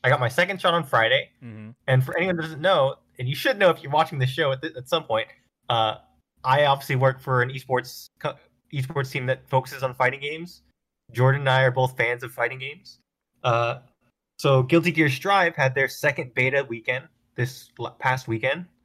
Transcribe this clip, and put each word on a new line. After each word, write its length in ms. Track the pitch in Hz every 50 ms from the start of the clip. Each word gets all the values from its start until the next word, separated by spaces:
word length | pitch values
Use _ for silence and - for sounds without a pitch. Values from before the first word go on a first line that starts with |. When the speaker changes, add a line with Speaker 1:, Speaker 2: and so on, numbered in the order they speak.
| -
Speaker 1:
I 60 | 127
got 100 | 139 143
my 80 | 123
second 320 | 117 - - 180 190 196 185
shot 140 | - 180 170
on 100 | 170 147
Friday. 460 | 131 - 120 113 113 127 143 - _ _ _ 127
Speaker 2:
Mm-hmm. 260 | 120 107 107 107 110 117 _ _
Speaker 1:
And 180 | - 131 131 131
for 140 | 131 -
anyone 200 | - 180 190 180
who 40 | 165
doesn't 200 | 156 160 160 143
know, 340 | 151 190 190 160 135 135 139 _ _ _ _ -
and 100 | 127 127
you 60 | 127
should 240 | - - 285 262 202
know 100 | 202 180
if 140 | 165 - -
you're 80 | 135
watching 260 | 143 151 160 - -
this 140 | 139 127 131
show 220 | 131 - 160 139 135
at 100 | 131 156
th-, 100 | 160 -
at 140 | - 135 -
some 140 | - 160 147
point, 240 | - 110 110 110 - - _ _ _ _ _ _ -
uh, 280 | 117 113 110 110 107 - _ _ _ _ _ _ _ _ -
I 220 | 127 131 143 147
obviously 300 | 143 139 139 - - 143
work 260 | 127 135 131 131 131
for 220 | - 135 131 127 120
an 60 | 127
esports 580 | 135 131 - - 131 123 123 - - - - - _
co-, 160 | _ - 151 135 _ _ _ _ _ _ _ -
esports 380 | 139 131 131 165 143 135 135
team 160 | - 143 127
that 200 | 127 131 - -
focuses 360 | _ - 131 131 - 143 135 131
on 100 | 131 123
fighting 260 | - 127 127 131 139
games. 420 | 139 143 151 160 170 180 - - _ _ _ _ _ _ _ _ _ _
Jordan 300 | 120 117 123 131 135 135
and 80 | 139 135
I 120 | 127 131
are 80 | 131 131
both 260 | 123 131 127 127 127
fans 280 | - 117 117 123 120 131
of 80 | 131 -
fighting 240 | - 120 120 131
games. 400 | 131 131 139 151 185 _ - - _ _ _ _ _ _ _ _ _ -
Uh, 380 | 127 117 117 120 117 120 127 - _ _ _ _ _ _ _ _ _ _
so 240 | - - 147 135 131 127
Guilty 280 | 127 170 170 165 180
Gear 160 | 156 156 160
Strive 480 | 143 131 - - 196 202 196 180 165 165
had 180 | - 139 135 127
their 140 | 139 135
second 460 | 127 - - - 147 135 - 147 127 _
beta 320 | 131 127 131 135 143 139
weekend 400 | 127 117 113 110 - 127 131 - - _ _ _ _ _
this 340 | - 123 123 - - - _ _ -
l-, 160 | 117 - - _
past 280 | - 131 131 131 -
weekend. 380 | - 113 110 117 131 143 170 180 - _ _